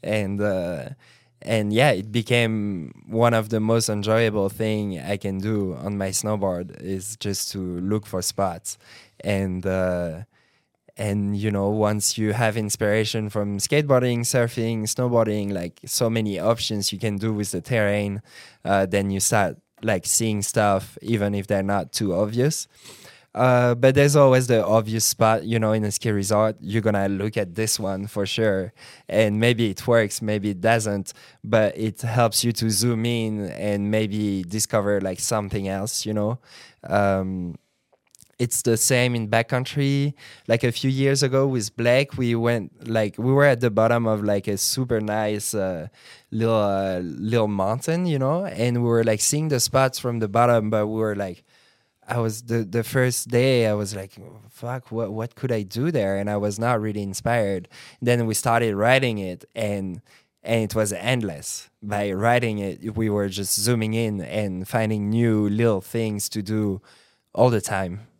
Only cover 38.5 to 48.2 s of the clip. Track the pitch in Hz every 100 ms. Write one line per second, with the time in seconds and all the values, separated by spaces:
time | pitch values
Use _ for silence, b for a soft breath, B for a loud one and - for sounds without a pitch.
38.5 | - - 113 - 127 123 120 107 113 117
39.5 | 127 123 - 139 139 143 143 B B B
40.5 | 117 120 117 135 135 135 139 135 135 139
41.5 | 131 107 - 120 123 139 135 123 117 117
42.5 | 117 98 _ - 113 107 - 123 135 143
43.5 | 123 120 104 110 120 113 107 104 104 98
44.5 | 101 - - 127 117 107 107 107 104 -
45.5 | 107 95 87 78 B B B B 110 113
46.5 | 113 104 98 98 92 90 65 104 117 107
47.5 | 101 95 117 - 165 180 147